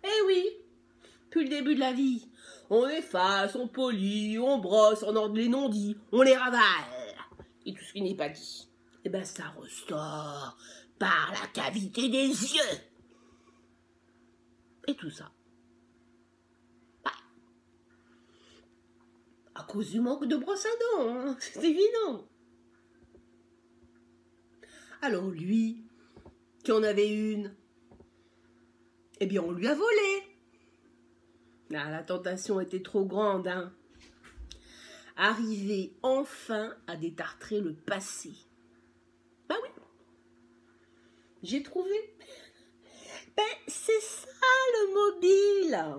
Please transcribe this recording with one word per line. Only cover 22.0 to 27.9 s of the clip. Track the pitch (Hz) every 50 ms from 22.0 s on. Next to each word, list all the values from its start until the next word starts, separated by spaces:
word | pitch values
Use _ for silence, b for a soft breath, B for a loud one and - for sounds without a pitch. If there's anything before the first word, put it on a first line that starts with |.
| 440 359 254 196 - - _ _ _ _ _ _ _ _ _ _ _ _ _ _ - _ _ - _ _ _ _ _ _ _ _ _ _ _ _ - _ _ _ _ _ _ _ _ _ _ _ _ _ _ _ B B B B B B B B
Alors | - 277 220 180 190 190
lui, | 175 160 165 185 214 226 226 226 233 226 - - B B B B B B B B - _ _ _ _ _
qui | - -
en | 220 220
avait | 220 214 202 202 208 214
une, | 214 214 214 214 214 208 208 196 - _ _ _ _ _ _ _